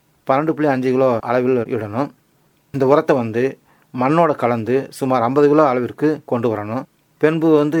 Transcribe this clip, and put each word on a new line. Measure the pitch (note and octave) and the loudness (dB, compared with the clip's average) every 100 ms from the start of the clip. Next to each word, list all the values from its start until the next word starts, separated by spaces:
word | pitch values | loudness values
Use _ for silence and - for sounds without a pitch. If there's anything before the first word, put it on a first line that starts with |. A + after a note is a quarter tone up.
| _ _ - | _ _ -2
பன்னெண்டு | C3+ D#3+ | -2 0
புள்ளி | D3 D3+ | -2 0
அஞ்சு | C3 B2+ | 0 0
கிலோ | B2+ C3 A2+ | 0 2 0
அளவில் | A#2+ B2 B2+ B2+ A2 | -2 -2 0 0 -2
இடணும். | A#2+ G#2+ A2 C#3 - _ _ _ _ _ | -6 -6 -6 -8 -10 _ _ _ _ _
இந்த | C#3 C3 | -2 2
உரத்தை | D3 D#3 C#3+ | 2 2 0
வந்து | A2+ A2 C3 - _ _ _ | -2 -2 -4 -6 _ _ _
மண்ணோட | B2+ B2+ D#3+ E3 | -4 0 2 2
கலந்து | C#3 A#2+ A#2+ A2 C3+ C3+ | 0 -2 -2 -2 -2 -4
சுமார் | - C3+ C3 | -6 -2 0
ஐம்பது | A#2 C3+ D3 | 0 2 4
கிலோ | D3+ | 4
அளவிற்கு | D3 B2 A#2 - D3+ D3+ - | 2 0 -4 -4 -4 -4 -4
கொண்டு | B2 A#2 | -4 -2
வரணும். | G#2 G#2 A#2+ - _ _ _ | -4 -6 -8 -10 _ _ _
பின்பு | D3+ E3 D#3+ | 0 2 2
வந்து | D3+ D3+ D#3+ | 4 2 0